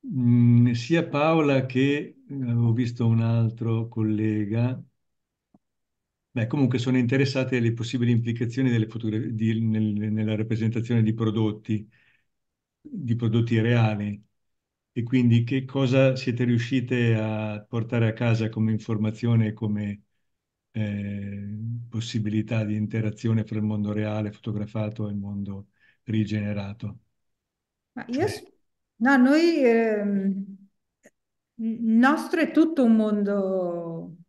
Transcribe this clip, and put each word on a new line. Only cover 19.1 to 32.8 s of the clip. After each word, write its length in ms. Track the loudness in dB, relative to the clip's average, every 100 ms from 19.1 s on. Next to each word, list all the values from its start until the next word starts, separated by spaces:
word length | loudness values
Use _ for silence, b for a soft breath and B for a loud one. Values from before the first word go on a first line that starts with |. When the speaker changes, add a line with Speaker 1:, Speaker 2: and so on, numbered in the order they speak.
| -2 2 2 2
Speaker 1:
e 40 |
come, 500 | -2 -4 -4 -6 -8 _ _ _ _ _ _ _
eh, 840 | -6 -4 -4 -6 -8 -8 -10 -10 -10 -8 -10 -8
possibilità 760 | -8 -4 -4 -2 -2 -2 -4
di 120 | -2 -4
interazione 680 | -2 -2 -4 -4 -2 0
fra 120 | -2 -4
il 80 |
mondo 280 | -2 -2 -4
reale 400 | -2 -4 -4 -6
fotografato 760 | -8 -8 -6 -6 -6 -6 -6 -8
e 20 |
il 60 | -6
mondo 520 | -8 -8 -8 -10 -16 _ _ _
rigenerato? 920 | -4 -2 0 -2 -4 -6 -8 -10 -12 -12 _ _ _ _ _ _ _ _ _
Speaker 2:
Ma 120 | -16 -8
io 120 | -2
Speaker 1:
Cioè 80 | -2
Speaker 2:
s-, 160 | -4 -16 _ _ _ _ _
no, 200 | 4 6
noi, 480 | 6 6 4 4
ehm, 920 | 4 4 2 0 -2 0 -2 -4 -8 -14 -20 _ _ _ _ _ _ _ _ -8
il 260 | -6 -2
nostro 580 | 2 6 6 2 0 0
è 100 | 2
tutto 340 | 4 2 4